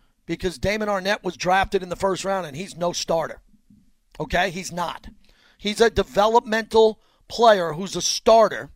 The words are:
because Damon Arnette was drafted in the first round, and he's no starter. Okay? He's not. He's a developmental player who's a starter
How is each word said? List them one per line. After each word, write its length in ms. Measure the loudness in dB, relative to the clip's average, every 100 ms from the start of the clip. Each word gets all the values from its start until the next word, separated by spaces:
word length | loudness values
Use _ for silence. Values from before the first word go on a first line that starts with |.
| _ _ -10
because 320 | -6 -6 -4
Damon 300 | -4 -2 -2
Arnette 360 | -4 -2 -4
was 120 | -6 -6
drafted 460 | 0 0 2 -2
in 60 | -4
the 80 | -4
first 280 | -4 -2
round, 220 | -4 -4 -6
and 80 | -10
he's 200 | -14 -6
no 160 | -6
starter. 480 | -4 -4 -4 -4 -12 _ _ _ _ _ _ _ -12
Okay? 300 | -6 -2 -2
He's 200 | -6 -10
not. 380 | -8 -8 -10 -16 -20 _ _ _ _
He's 240 | -8 2
a 80 | 2
developmental 1120 | 2 -2 0 4 2 2 -2 0 4 4 2 _ _ _
player 440 | 4 6 6 2
who's 240 | -4 -8 -6
a 60 |
starter 680 | -6 -2 4 6 4 0 -10